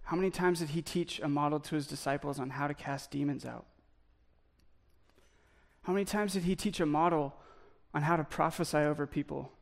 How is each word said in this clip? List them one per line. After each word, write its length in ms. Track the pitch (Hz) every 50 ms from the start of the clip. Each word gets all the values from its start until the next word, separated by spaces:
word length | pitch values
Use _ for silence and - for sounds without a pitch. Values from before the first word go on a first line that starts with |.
| -
How 140 | - 170
many 140 | 170 185 190
times 280 | 180 - 180 180 175 165
did 100 | 170 147
he 140 | 143 170 151
teach 380 | - - 180 170 - - -
a 80 | - 151
model 300 | 143 143 147 147 151 151
to 160 | 143 - 160
his 120 | 151 143
disciples 520 | - 143 139 - 143 139 143 - 143 139 117
on 120 | 127 131
how 160 | 131 135 143 147
to 60 | 147
cast 360 | - - 143 139 135 - -
demons 360 | - 139 143 143 143 131 127
out? 180 | 123 120 120 - - _ _ _ _ _ _ _ _ _ _ _ _ _ _ _ _ _ _ - - - - _ _ _ _ _ _ _ - _ _ _ _ _ _ _ - _ _ _ _ -
How 100 | - 180
many 100 | 196 202
times 300 | 190 - 214 208 202 185
did 80 | 196 170
he 120 | 180 190
teach 260 | 170 - 214 170 -
a 60 | 175
model 480 | 151 147 151 165 175 170 156 147 139 - - - - - - - - - _ - _ -
on 100 | 147 147
how 120 | 156 170
to 80 | 165 151
prophesy 560 | - - - 156 160 156 - 170 - - 151
over 260 | 147 147 147 139 143
people? 460 | 139 - 147 143 - 147 139 135 135 - _